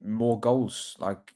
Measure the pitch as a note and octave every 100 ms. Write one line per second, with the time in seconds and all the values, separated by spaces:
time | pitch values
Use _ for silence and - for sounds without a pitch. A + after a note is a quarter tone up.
0 | G2+ A2 A#2 A2+ A#2+ B2+ A2 - - -
1 | F#2+ G2+ -